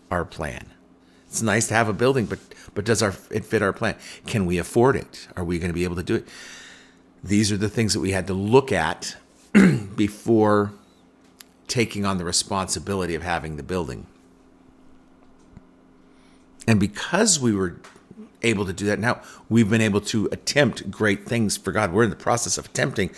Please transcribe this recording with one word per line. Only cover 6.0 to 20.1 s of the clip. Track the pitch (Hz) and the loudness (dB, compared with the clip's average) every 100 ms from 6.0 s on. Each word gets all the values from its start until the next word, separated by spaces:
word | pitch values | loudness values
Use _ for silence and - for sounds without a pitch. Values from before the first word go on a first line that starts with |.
do | 87 113 | -2 -2
it? | - - - - - - - _ _ _ | -4 -18 -18 -18 -20 -20 -20 _ _ _
These | 90 104 107 | 0 2 2
are | 101 | 0
the | 104 | -2
things | - 110 | 0 0
that | 95 | 0
we | 85 | -2
had | 95 90 | -2 -2
to | |
look | 95 101 127 135 | -2 4 4 4
at | 92 78 87 - - _ _ - | 0 -2 -4 -10 -14 _ _ 0
<clears throat> | 208 190 135 101 95 | 4 6 4 -4 -2
before | 104 - - 113 107 104 104 104 _ _ _ _ _ - - _ - | -4 -2 2 4 6 4 2 -4 _ _ _ _ _ -20 -20 _ -6
taking | 127 107 104 | -2 -2 -2
on | 101 95 | -2 -2
the | |
responsibility | 85 85 - 101 92 - 78 98 87 | -2 -2 -2 -2 -2 -4 -4 -4 -2
of | 80 | -4
having | 85 85 78 76 | -2 -4 -4 -10
the | |
building. | 67 90 80 58 - - _ _ _ _ _ _ - - _ _ - - - - _ _ _ _ _ _ _ _ _ - - | -6 -4 -4 -8 -14 -20 _ _ _ _ _ _ -20 -20 _ _ -20 -20 -20 -20 _ _ _ _ _ _ _ _ _ -6 2
And | 110 | 4
because | 98 - - 175 226 165 | 2 -2 -2 2 2 2
we | 123 | 2
were | 101 95 82 - - - - - _ | 2 0 -6 -18 -20 -20 -20 -20 _
able | 117 101 98 | 0 0 -2
to | |
do | 87 101 | -2 -2
that, | 104 | 0
now | 113 - - - - | 0 -2 -8 -16 0
we've | 113 110 | 4 4
been | 113 | 4
able | 110 101 | 4 2
to | - | 0